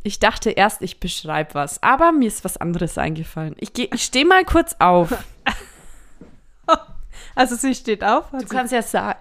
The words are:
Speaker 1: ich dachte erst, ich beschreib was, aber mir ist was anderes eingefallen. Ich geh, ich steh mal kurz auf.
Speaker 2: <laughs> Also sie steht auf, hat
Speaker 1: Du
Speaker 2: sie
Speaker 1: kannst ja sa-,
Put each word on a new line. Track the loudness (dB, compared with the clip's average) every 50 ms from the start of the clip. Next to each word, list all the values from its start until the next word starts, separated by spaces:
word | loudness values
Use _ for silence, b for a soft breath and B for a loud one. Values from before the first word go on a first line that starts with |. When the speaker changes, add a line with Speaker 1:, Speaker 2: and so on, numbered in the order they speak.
Speaker 1:
ich | -8 -8 -2 2
dachte | 2 2 2 0 -2 0
erst, | 2 4 4 2 2 -2
ich | -8 -10 -8 -8
beschreib | -8 -8 -8 -8 -6 -4 -2 -4 -4 -4 -4
was, | -6 -6 -6 -4 0
aber | 2 2 4 6 6 4
mir | 4 4 2 0
ist | -2 -4 -8
was | -8 -6 -4
anderes | -4 -4 -2 -2 -2 -4 -4 -4
eingefallen. | -4 -4 -4 -6 -8 -10 -8 -8 -8 -8 -10 -10
Ich | -12 -8
geh, | -6 -6 -6 -4 -4
ich | -4 -4
steh | 0 2 2 4
mal | 6 6 6 6
kurz | 4 4 2 2 2 0 2
auf. | 4 6 6 6 4 2 -2 -6
Speaker 2:
<laughs> | -8 -12 -16 -8 -6 -6 -4 -6 -8 -18 -20 -20 -20 -20 -20 -20 -20 -20 -20 -20 -20 -20 -20 -20 _ -20 -20 _ _ 0 0 0 0 -4 -14 -14 -14 -14 B B B B B
Also | 0 0 0 0
sie | -2 -2 -2 -2
steht | -2 -2 -4 -4 -2 0
auf, | 0 0 0 -2 -4
hat | -8 -10
Speaker 1:
Du | -8
Speaker 2:
sie | -6 -4
Speaker 1:
kannst | -4 -2 -2
ja | -2 -2
sa-, | -2 -2 -2 -2 -2 -4 -6 -2